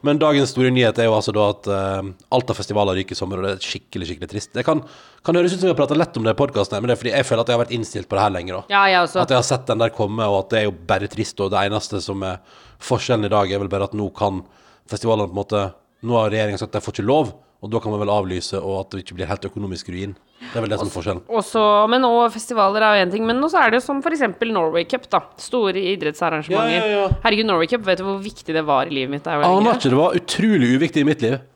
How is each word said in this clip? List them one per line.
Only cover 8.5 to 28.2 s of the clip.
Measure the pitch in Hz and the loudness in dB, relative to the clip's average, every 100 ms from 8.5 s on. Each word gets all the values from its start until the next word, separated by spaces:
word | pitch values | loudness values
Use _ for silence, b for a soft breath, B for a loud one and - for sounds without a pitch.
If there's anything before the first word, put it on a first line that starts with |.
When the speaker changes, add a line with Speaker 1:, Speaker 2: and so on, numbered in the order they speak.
| 92 | -10
Speaker 1:
også. | - 202 | -2 2
Speaker 2:
Ja, | 196 | 4
jeg | 185 170 | 4 2
også. | 185 | 0
Speaker 1:
At | 175 | 2
jeg | 127 | 2
har | 117 | 2
sett | 127 - | -2 -2
den | 110 113 | 0 0
der | - | 0
komme, | 104 107 107 | -4 0 0
og | 98 | 0
at | 95 | 0
det | 113 | 0
er | 104 | 0
jo | 87 82 | -4 -2
bare | 98 101 | -2 -2
trist, | - 107 - | -6 -6 -2
og | 98 98 | 0 0
det | |
eneste | 101 107 - 104 | 0 -2 -4 -8
som | 85 98 95 | -6 -6 -6
er | 92 b b b b | -8 b b b b
forskjellen | - 123 - 117 | -2 -2 2 0
i | 104 | 2
dag | 104 98 101 | 2 2 -2
er | |
vel | 98 | -2
bare | 98 98 | -2 -4
at | 104 | -4
nå | 101 | -6
kan | - 104 95 92 b b b _ | -2 -2 -2 -12 b b b _
festivalene | 104 110 110 98 | -6 0 0 0
på | 95 | -4
en | |
måte, | 101 104 98 - _ _ | -4 -2 -4 -8 _ _
nå | 113 117 | -2 2
har | 107 110 | 2 0
regjeringen | 107 101 | -2 -4
sagt | 107 104 | -6 -6
at | |
de | |
får | - - | -6 -4
ikke | 101 | 2
lov, | 147 123 - b b | 2 2 -6 b b
og | 104 | -6
da | 110 | -4
kan | 110 | -2
man | 104 | -4
vel | 104 | 0
avlyse, | 104 95 90 - 98 | 0 0 -6 -4 -6
og | 92 95 | -4 -6
at | 95 | -6
det | 98 | -10
ikke | - 90 | -12 -10
blir | 87 | -6
helt | 98 98 | -6 -8
økonomisk | - 101 87 - | -8 -8 -10 -10
ruin. | 90 101 95 _ _ | -10 -10 -12 _ _
Det | - | -10
er | 117 | -6
vel | 110 | -4
det | 101 | -4
som | 101 | -4
er | |
forskjellen. | - 90 87 - | -6 -6 -6 -2
Speaker 2:
Og | 226 | -4
så, | 208 226 214 208 214 | -2 2 4 4 4
men | 247 254 | 4 4
og | 233 233 | 4 2
festivaler | 226 - 233 196 208 214 | 0 -6 0 2 4 4
er | 208 | 4
jo | 180 | 2
en | 202 | 0
ting, | 226 | 0
men | 247 | 0
også | 311 349 | 0 2
er | 247 | 4
det | 233 | 2
jo | 254 | 0
som | 277 | -4
for | 330 | -2
eksempel | 311 240 175 226 | 0 -2 -2 -2
Norway | 208 160 160 175 | 0 0 0 -2
Cup | 254 - | -6 0
da, | 185 - - | -2 -2 -20
store | - 247 202 185 185 190 | -4 0 0 0 -2 -2
idrettsarrangementer. | 151 151 165 156 156 190 226 226 | -4 -2 -2 -2 -2 0 2 0
Speaker 1:
Ja, | 214 | 0
ja, | 208 | 0
ja. | 196 - | 0 2
Speaker 2:
Herregud, | 233 208 220 | 2 0 2
Norway | 175 165 | 2 2
Cup, | 240 196 | 0 0
vet | 180 | 0
du | 190 | -2
hvor | 196 | -6